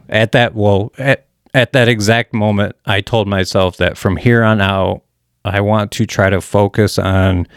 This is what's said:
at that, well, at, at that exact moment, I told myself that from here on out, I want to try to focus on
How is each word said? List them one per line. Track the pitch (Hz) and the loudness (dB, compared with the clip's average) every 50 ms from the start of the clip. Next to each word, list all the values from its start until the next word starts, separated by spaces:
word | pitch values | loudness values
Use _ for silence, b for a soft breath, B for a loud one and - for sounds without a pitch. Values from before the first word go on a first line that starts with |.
| _ - | _ -4
at | - 110 113 107 - | 0 0 0 2 2
that, | 127 120 110 - | 0 0 0 0
well, | 110 104 104 101 95 104 123 _ - | 0 0 2 2 2 0 -4 _ -6
at, | 131 139 135 - _ _ _ _ _ _ - | -2 -2 -2 -2 _ _ _ _ _ _ -2
at | 135 120 - - | 0 0 0 2
that | 131 117 117 | 2 2 2
exact | 120 107 101 104 113 117 110 _ - | 2 0 0 0 0 0 0 _ -4
moment, | 110 104 107 104 101 101 95 - _ - | -2 0 0 0 0 -2 -4 -6 _ -6
I | - 101 98 | -4 -4 -4
told | - - - 113 101 101 | -2 -2 -2 -2 0 0
myself | 101 95 92 - - 101 95 90 - - | -2 -2 -2 0 0 0 0 0 0 -2
that | 90 87 - | -4 -4 -4
from | - - 101 92 | -2 -2 -2 -2
here | - - 123 120 117 113 | 0 2 2 2 4 4
on | 110 110 104 | 2 2 2
out, | 98 95 98 95 92 92 95 - _ _ _ _ _ _ _ _ - | 0 0 0 0 -2 -2 -4 -6 _ _ _ _ _ _ _ _ -8
I | 107 98 101 | -4 -2 0
want | 101 104 107 107 104 101 - | 0 0 0 0 -2 -4 -4
to | - 113 | -4 -4
try | - - - 98 95 | -4 0 0 0 2
to | 98 90 | 2 0
focus | - - - 101 101 98 - - 104 98 - - | -4 -2 0 0 0 2 2 0 0 0 0 -2
on | 95 95 95 95 95 95 92 90 87 b b | -2 0 2 2 2 2 2 0 -2 b b